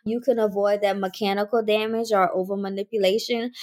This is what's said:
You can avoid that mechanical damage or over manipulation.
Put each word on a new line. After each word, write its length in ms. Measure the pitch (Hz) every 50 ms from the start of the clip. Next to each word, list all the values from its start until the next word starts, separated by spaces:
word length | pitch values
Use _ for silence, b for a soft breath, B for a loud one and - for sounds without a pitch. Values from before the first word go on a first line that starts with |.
| B
You 160 | 214 226 240
can 180 | 240 277 240 226
avoid 420 | 214 208 190 202 202 202 208 202
that 160 | 208 196 196
mechanical 640 | 196 190 185 - - 214 196 196 202 208 208 - 233
damage 520 | 220 214 208 214 214 220 226 226 233 220 214
or 200 | 190 185 175 -
over 220 | 190 185 190 196
manipulation. 960 | 196 196 196 196 190 196 - 226 214 185 185 196 226 - - 247 233 233 247 247 B